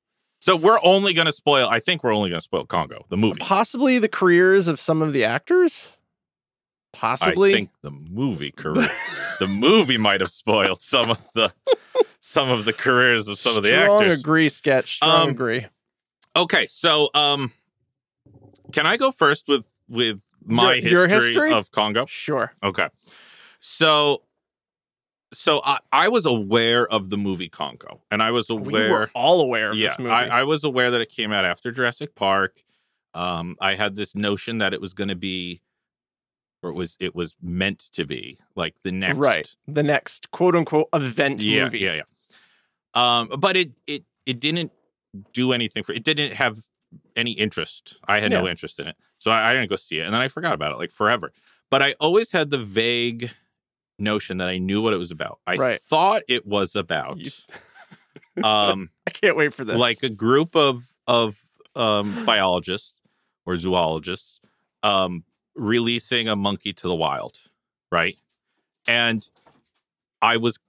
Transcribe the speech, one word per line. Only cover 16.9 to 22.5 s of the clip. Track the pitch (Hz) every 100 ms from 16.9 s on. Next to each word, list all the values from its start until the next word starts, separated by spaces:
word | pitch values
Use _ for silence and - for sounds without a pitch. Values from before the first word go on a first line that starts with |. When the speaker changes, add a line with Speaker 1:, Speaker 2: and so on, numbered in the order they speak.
| 151 147
Speaker 1:
um, | 151 147 143 131 - _ _ _ _ _ _ _ - - _ -
can | - 156
I | 226
go | 269
first | - 147 147 -
with, | 135 - _ -
with | 120 113 98 _ _ 95
my | 117 123 123
Speaker 2:
Your, | 120
your | 175 180
Speaker 1:
history | 214 117
Speaker 2:
history? | 190 208
Speaker 1:
of | 110 101
Congo? | - 107 110 139
Speaker 2:
Sure. | - - 139 113